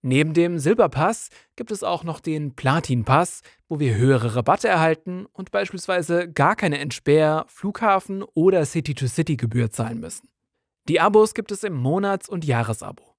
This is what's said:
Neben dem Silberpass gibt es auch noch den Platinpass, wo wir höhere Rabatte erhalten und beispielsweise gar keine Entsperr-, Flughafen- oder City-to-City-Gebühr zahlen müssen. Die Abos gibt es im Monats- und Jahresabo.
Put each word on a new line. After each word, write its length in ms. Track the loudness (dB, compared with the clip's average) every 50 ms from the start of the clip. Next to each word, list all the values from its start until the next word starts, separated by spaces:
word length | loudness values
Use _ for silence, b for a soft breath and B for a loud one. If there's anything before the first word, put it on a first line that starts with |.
Neben 320 | -2 2 2 2 2 2 2
dem 260 | 2 2 2 0 -2
Silberpass 680 | 0 0 4 4 4 2 2 0 0 0 0 -4 -10 -16 b b b b b
gibt 160 | -14 -10 -10
es 100 | -8 -6
auch 220 | -4 -4 -4 -4 -4
noch 160 | -8 -10 -8
den 340 | _ -6 -4 -4 -4 -6 -8
Platinpass, 840 | -2 0 2 2 2 0 0 -2 -2 2 4 4 4 4 2 -4 -14 b b b b b _
wo 120 | -4 -2
wir 160 | 0 0 2
höhere 400 | 2 4 4 4 4 2 0 -2
Rabatte 320 | 0 2 2 2 2 2 2
erhalten 580 | 2 4 4 2 2 0 _ -12 -10 -10 -12 -14
und 180 | _ -16 -14 -6
beispielsweise 800 | -4 -4 -4 -4 -8 -12 -6 -4 -4 -2 0 0 0 0 -2 -2
gar 240 | -2 2 2 2 2
keine 240 | 2 0 -2 -2 -2
Entsperr-, 680 | -6 -8 -10 -6 _ 2 4 4 4 2 0 -2 -4 _
Flughafen- 760 | -14 -10 -8 -8 -6 0 2 2 2 2 0 -4 -10 -10
oder 420 | -10 -6 _ 2 4 4 4 4 0
City-to-City-Gebühr 1080 | 0 -2 -4 -4 -4 -6 -4 -4 -4 -2 -2 -2 -2 -2 -2 -2 -2 0 -2 -2 -2
zahlen 260 | -2 -4 -6 -6 -6 -10
müssen. 300 | -10 -12 -14 -16 _ _ _ _ _ _ _ _ _ _ _ _ _ 0
Die 120 | 2 4
Abos 340 | 4 6 6 6 6 6 2
gibt 160 | -6 -8 -8
es 140 | -8 -8 -6
im 100 | -6 -4
Monats- 540 | -2 0 0 0 0 0 -2 -2 -4 -4 -8
und 160 | -8 -6 -2
Jahresabo. 720 | 0 0 0 0 -2 -4 -6 -8 -14 -16 -18 _ _ _